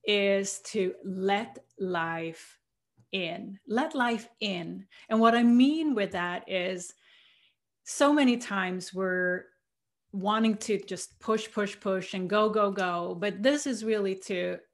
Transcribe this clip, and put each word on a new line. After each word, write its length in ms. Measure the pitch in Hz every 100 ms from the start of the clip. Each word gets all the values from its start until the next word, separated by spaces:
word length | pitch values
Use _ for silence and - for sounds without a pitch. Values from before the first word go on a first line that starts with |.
| -
is 520 | 208 196 196 196 -
to 320 | - 220 185 -
let 640 | 196 185 190 202 233 - _ -
life 800 | 190 175 165 165 165 160 - _ _ _ _ _ _
in. 460 | 190 170 175 - 196 -
Let 280 | 226 311
life 340 | 285 240 226 - _
in. 440 | 214 180 165 185 190 - -
And 100 | 226
what 160 | 226
I 80 | 233
mean 520 | 240 240 269 311 311
with 180 | 226 196
that 340 | 185 175 180 -
is 460 | 185 180 185 180 _ _ - _ _ _ _ _ _
so 280 | - - 285
many 240 | 294 262 240
times 560 | - 196 185 185 180
we're 540 | 185 185 180 180 180 - _ _ _ _ _ _
wanting 460 | 196 190 214 226 214
to 200 | - 202
just 340 | - 180 - _
push, 300 | - 220 220
push, 280 | - 202 -
push 320 | 202 190 180
and 160 | 190 180
go, 220 | 208 214
go, 200 | 214 202
go. 460 | 196 185 175 175 180
But 240 | 202 190
this 240 | 240 294 285
is 160 | 220
really 320 | 220 214 196 190 -
to 320 | 185 180 175 _